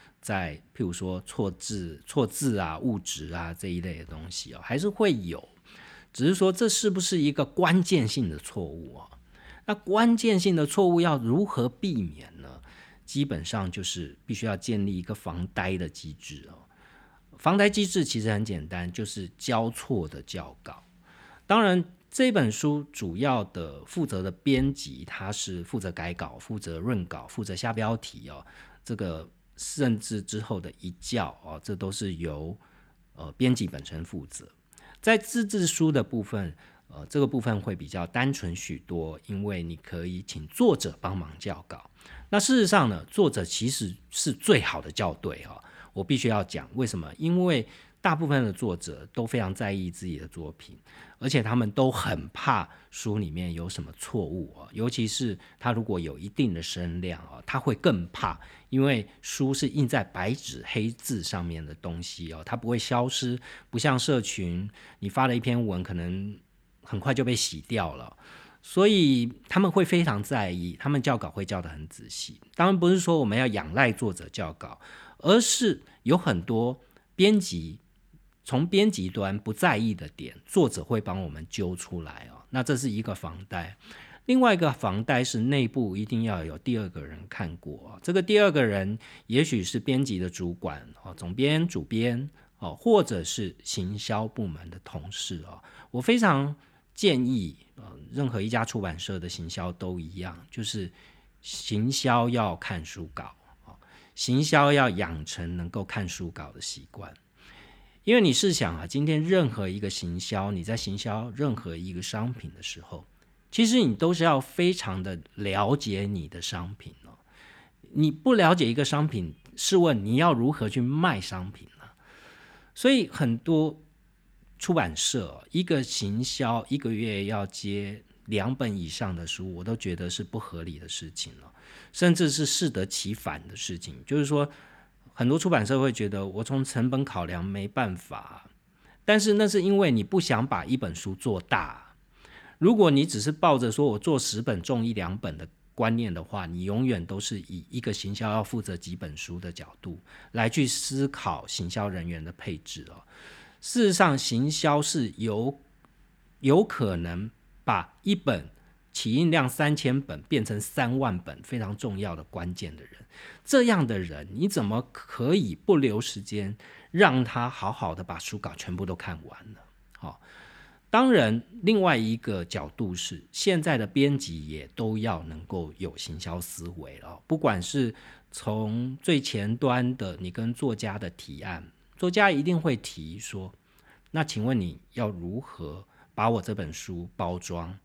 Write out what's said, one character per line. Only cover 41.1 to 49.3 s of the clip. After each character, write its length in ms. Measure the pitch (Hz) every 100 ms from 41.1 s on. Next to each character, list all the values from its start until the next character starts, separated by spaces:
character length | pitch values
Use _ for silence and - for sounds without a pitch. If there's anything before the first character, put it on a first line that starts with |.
忙 160 | 95 78 78
校 240 | 101 82 -
稿。 200 | 60 - _ - - -
那 100 | 208
事 200 | - 254
实 60 |
上 240 | 190 202 123
呢， 160 | 85
作 240 | - - 160
者 160 | -
其 240 | 85 - 117
实 260 | - 98 95 -
是 240 | - 147
最 260 | - - 143
好 220 | - 82
的 100 | 80
校 220 | - 92
对 300 | 71 85 62
哦。 200 | - - - - -
我 100 | 98
必 120 | 92
须 120 | 127 113
要 160 | 104
讲， 260 | 90 73 65
为 100 | 110
什 120 | 120 90
么？ 140 | 76 -
因 280 | 160 180
为 220 | 180 135 - - - _
大 140 | 180
部 120 | 160 156
分 160 | 139
的 100 | 110
作 240 | 92 110 85
者 300 | - 69 -
都 140 | -
非 140 | 113